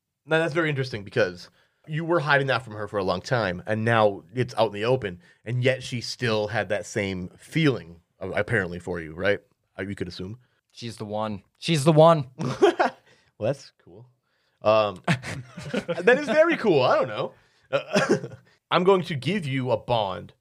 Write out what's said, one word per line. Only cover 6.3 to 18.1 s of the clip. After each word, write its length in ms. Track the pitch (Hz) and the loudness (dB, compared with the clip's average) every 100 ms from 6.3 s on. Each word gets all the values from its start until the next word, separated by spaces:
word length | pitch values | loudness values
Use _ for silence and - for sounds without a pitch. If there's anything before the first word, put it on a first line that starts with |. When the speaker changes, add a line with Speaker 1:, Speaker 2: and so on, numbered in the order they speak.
| 107 104 | 0 -2
Speaker 1:
had 200 | 113 98 | -4 -4
that 160 | 101 - | -4 -4
same 440 | 113 98 92 90 - | -4 -4 -4 -8 -14
feeling, 600 | - 151 151 104 82 85 _ _ | -6 0 0 0 -8 -20 _ _
uh, 100 | 95 | -6
apparently, 480 | 98 - 113 87 87 | -4 0 0 -2 -6
for 200 | 92 87 | -8 -8
you, 140 | 78 | -10
right? 260 | 80 95 101 - _ _ - | -2 0 0 -4 _ _ -12
Uh, 40 | |
you 120 | 98 98 | -10 -8
could 120 | 90 | -10
assume. 320 | - 92 123 _ _ _ | -10 -14 -14 _ _ _
Speaker 2:
She's 260 | - 120 107 | -16 -16 -12
the 80 | 107 | -8
one. 360 | 107 110 98 - _ | -6 -6 -8 -14 _
She's 260 | - 160 | -2 2
the 100 | 147 | 6
one. 340 | 151 165 160 131 - | 8 8 6 0 -8
Speaker 1:
<laughs> 0 | |
Well, 1120 | 240 - 370 359 262 - _ _ _ - 110 | -8 2 2 4 -2 -4 _ _ _ -4 -4
that's 200 | 143 - _ | -4 -10 _
cool. 220 | 90 95 123 _ _ _ _ _ | -20 -20 -20 _ _ _ _ _
Um, 400 | 107 110 104 95 | 2 4 2 -2
<laughs> 40 | - | -4
that 1080 | 127 - 135 - - - 214 - 165 190 262 | -4 -6 -14 -14 -16 -6 -6 -4 0 4 4
is 80 | 285 | 2
very 280 | 302 339 294 | 4 4 2
cool. 240 | 220 147 | 4 4
I 140 | - 302 | 4 2
don't 120 | 120 | 0
know. 240 | 107 180 - _ _ _ | -4 -6 -10 _ _ _
Uh, 460 | 135 147 - - | -4 -2 -2 0